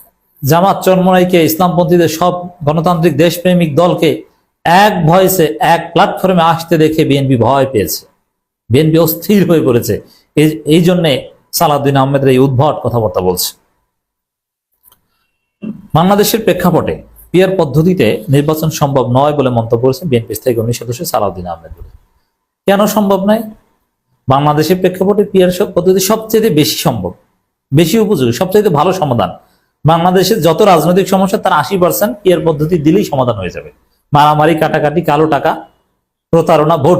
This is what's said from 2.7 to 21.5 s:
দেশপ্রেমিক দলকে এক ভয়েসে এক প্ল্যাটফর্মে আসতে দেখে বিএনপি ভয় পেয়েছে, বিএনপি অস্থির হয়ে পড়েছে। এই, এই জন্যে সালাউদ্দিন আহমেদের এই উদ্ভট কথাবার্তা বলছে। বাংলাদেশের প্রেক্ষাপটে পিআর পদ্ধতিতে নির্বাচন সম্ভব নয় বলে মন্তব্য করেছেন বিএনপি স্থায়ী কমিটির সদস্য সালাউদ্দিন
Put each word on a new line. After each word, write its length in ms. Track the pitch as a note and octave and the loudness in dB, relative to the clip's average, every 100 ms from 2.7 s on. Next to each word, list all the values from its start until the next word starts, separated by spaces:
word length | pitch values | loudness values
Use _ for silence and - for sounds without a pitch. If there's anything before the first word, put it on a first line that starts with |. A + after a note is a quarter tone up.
| D#3+ F3 E3 E3+ C3+ | -2 0 0 0 2
দেশপ্রেমিক 460 | E3+ F3 F#3 F3+ D#3+ C#3 | 0 0 0 0 0 0
দলকে 280 | F3 E3+ D3+ - - _ _ _ D#3 F3+ G#3 | 0 2 0 -2 -8 _ _ _ 2 4 4
এক 80 | F3+ D#3+ | 2 2
ভয়েসে 360 | F#3 F#3 F#3 D3+ D3+ E3 | 2 2 2 -2 0 0
এক 80 | E3 - | 0 0
প্ল্যাটফর্মে 500 | E3 G3+ - F#3+ F3+ E3 | 0 0 0 -2 2 2
আসতে 220 | E3 - E3 | 0 0 0
দেখে 180 | D#3 D#3 C3+ | 2 2 0
বিএনপি 280 | C#3 C3+ B2 A2 | 0 0 0 2
ভয় 200 | C#3 C3+ | 0 0
পেয়েছে, 280 | A#2+ A2 - - _ _ _ _ _ - | -2 -4 -8 -14 _ _ _ _ _ -2
বিএনপি 260 | B2+ D#3+ E3 D#3+ | 0 2 2 0
অস্থির 360 | E3 - G#3 E3+ | -2 0 0 2
হয়ে 120 | D#3+ C3 | 2 2
পড়েছে। 260 | A#2 A2 F2+ - _ _ D3+ | 0 0 -6 -8 _ _ 0
এই, 60 | D3+ D3+ C#3 E3 | 0 -2 0 2
এই 60 | E3+ | 2
জন্যে 240 | F3+ D#3+ B2+ - _ _ - | 0 0 -2 -6 _ _ -2
সালাউদ্দিন 380 | E3 C#3+ C3+ C3+ | 0 0 0 0
আহমেদের 280 | C3+ C#3 C3+ B2+ | 0 0 2 2
এই 40 | C#3 | 2
উদ্ভট 300 | B2 D3 - A#2+ | 2 0 -2 -4
কথাবার্তা 360 | A2+ G#2+ F#2+ F#2 | -2 -2 -2 -2
বলছে। 220 | F2+ - - _ _ _ _ _ _ _ _ _ _ _ _ _ _ _ _ _ _ _ _ A3 - - D#3 | -2 -6 -12 _ _ _ _ _ _ _ _ _ _ _ _ _ _ _ _ _ _ _ _ -14 -14 -4 0
বাংলাদেশের 440 | F#3 G3+ G3+ A3 G#3 | 2 2 2 0 0
প্রেক্ষাপটে 500 | F3 F3+ F3 - D#2+ - - - | 0 0 0 -2 -8 -12 -20 -2
পিআর 200 | F3 F#3+ F#3+ | 0 2 0
পদ্ধতিতে 480 | D3 C#3+ F3 F3+ - - - C#3 | -2 0 0 2 0 0 0 0
নির্বাচন 340 | C#3+ D#3 D#3+ - | 0 -2 -4 -4
সম্ভব 260 | C#3+ C3+ A#2+ B2+ | -2 -2 0 0
নয় 160 | D3 D3 | 0 0
বলে 100 | B2+ A#2 | -2 -2
মন্তব্য 260 | A2+ A#2 C3 | -2 0 0
করেছেন 200 | C3 F3 | -2 -2
বিএনপি 220 | A#2 G#2+ G#2 | -2 -4 -6
স্থায়ী 180 | B2+ A#2 | -4 -2
কমিটির 220 | A2+ A#2 | -4 -6
সদস্য 200 | A#2 A#2+ E3+ | -8 -10 -6
সালাউদ্দিন 340 | A2+ G2+ F#2 F2 | -4 -4 -6 -12